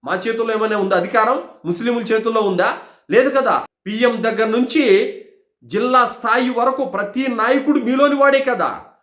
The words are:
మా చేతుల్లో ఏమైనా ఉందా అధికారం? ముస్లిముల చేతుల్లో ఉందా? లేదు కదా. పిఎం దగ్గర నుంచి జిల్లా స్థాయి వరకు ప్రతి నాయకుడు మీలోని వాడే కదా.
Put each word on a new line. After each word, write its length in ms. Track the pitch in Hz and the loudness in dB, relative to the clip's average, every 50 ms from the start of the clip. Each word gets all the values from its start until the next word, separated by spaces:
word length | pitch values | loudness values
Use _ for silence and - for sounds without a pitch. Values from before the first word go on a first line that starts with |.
| _ | _
మా 100 | 135 175 | -4 -6
చేతుల్లో 380 | 190 180 226 226 226 233 226 220 | -4 -4 -4 -4 -2 -2 -2 0
ఏమైనా 240 | 214 220 214 214 208 | -2 0 0 0 -2
ఉందా 200 | 196 190 190 180 | 0 0 0 0
అధికారం? 440 | 175 185 - 196 190 208 262 - - - - - _ | 0 0 0 2 2 2 0 -2 -4 -10 -18 -12 _
ముస్లిముల 380 | 165 170 175 233 240 240 233 226 | -6 -4 -2 -2 -2 -2 -2 -2
చేతుల్లో 380 | 208 226 220 220 226 220 220 | 0 -2 0 0 0 0 0
ఉందా? 360 | 214 202 185 175 185 226 - - - - - _ _ _ | 0 0 0 0 0 0 -2 -6 -12 -20 -20 _ _ _
లేదు 180 | 147 220 254 277 | 0 2 2 2
కదా. 340 | 262 269 262 233 170 127 - - _ _ _ 190 | 2 0 0 2 0 -2 -2 -6 _ _ _ -8
పిఎం 360 | 208 220 247 240 233 220 - | -4 0 0 0 0 0 -4
దగ్గర 240 | 226 220 202 226 220 | -4 -2 0 -2 0
నుంచి 680 | 220 240 254 247 - 320 285 233 190 196 247 - - - - - _ _ _ _ _ _ _ | 0 0 0 0 2 0 4 4 4 4 2 0 -6 -12 -16 -20 _ _ _ _ _ _ _
జిల్లా 420 | 117 139 208 233 247 254 254 247 | -6 -4 -2 0 2 4 2 2
స్థాయి 440 | 233 - - - 233 220 247 254 254 | 2 -2 -6 -2 -2 0 0 0 0
వరకు 340 | 247 233 233 262 254 262 269 | 0 0 0 0 0 -2 -4
ప్రతి 440 | - - 196 202 202 - 254 269 262 | -4 -4 -6 -8 -6 -6 -4 -4 -4
నాయకుడు 520 | 240 226 214 240 262 285 277 302 285 285 | -2 -2 0 2 2 0 2 0 0 0
మీలోని 360 | 233 220 254 262 285 285 277 | 0 0 2 2 2 2 4
వాడే 240 | 277 277 277 277 269 | 4 4 4 4 2
కదా. 420 | 269 254 240 196 165 131 101 80 - - _ _ | 2 0 -2 -2 -2 -4 -4 -8 -14 -20 _ _